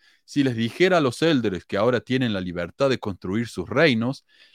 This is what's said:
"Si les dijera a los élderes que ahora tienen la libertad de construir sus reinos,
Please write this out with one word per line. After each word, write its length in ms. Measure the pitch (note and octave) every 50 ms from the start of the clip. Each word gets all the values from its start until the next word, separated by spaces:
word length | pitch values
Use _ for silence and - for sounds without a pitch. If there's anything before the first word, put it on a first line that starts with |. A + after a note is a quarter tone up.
| _ _ _ _ _
"Si 200 | - - C#3+ C3+
les 100 | C3 A#2+
dijera 420 | A2+ A2+ A2+ - - F3 F#3+ F#3 E3+
a 40 |
los 200 | D3 B2+ - -
élderes 440 | D#3 E3 D#3+ C3 A2+ G#2 F#2 F2 -
que 100 | - -
ahora 240 | G2 G#2+ B2 B2+ A2+
tienen 320 | - - B2+ C3 C3 A#2
la 80 | G#2 F#2+
libertad 500 | F#2 F2+ E2+ F2 F2 E2+ - - C#3 C#3
de 100 | B2+ G#2+
construir 500 | - G#2+ F#2 - - F2+ F#2+ A2+ A#2 A2
sus 200 | - - F2 -
reinos, 560 | G#2 C3 E3 D#3+ B2 A2 A#2 B2+ C#3+ - _ _ _ _ _ _ _